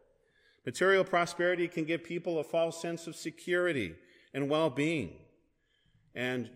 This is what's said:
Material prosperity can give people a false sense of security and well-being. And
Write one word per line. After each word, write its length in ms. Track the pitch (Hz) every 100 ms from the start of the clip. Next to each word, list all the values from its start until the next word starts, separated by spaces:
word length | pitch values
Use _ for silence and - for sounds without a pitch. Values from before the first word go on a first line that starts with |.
| _ _ _ _ _ _ -
Material 380 | 120 180 190
prosperity 600 | 185 175 170 - 175 180 170
can 180 | 170
give 200 | 156 165
people 340 | 165 170 175 165
a 60 |
false 360 | 143 170 165 160
sense 260 | 170 170 170
of 100 | 151
security 800 | 165 156 - 175 180 143 92 80 - - _
and 180 | 135 139
well-being. 640 | 156 160 127 151 165 87 - - _ _ _ _ _ _ _ _
And 360 | - 127 127 113